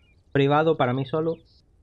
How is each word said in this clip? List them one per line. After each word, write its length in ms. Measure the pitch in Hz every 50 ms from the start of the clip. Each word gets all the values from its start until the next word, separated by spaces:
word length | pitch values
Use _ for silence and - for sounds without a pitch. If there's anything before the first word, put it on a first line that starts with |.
| _ _ _ _ _ _
privado 440 | - 139 139 139 147 151 160 165 156
para 180 | - 139 123 123
mí 120 | 135 135
solo. 300 | - - 156 160 165 170 - _ _ _ _ _ _ _ _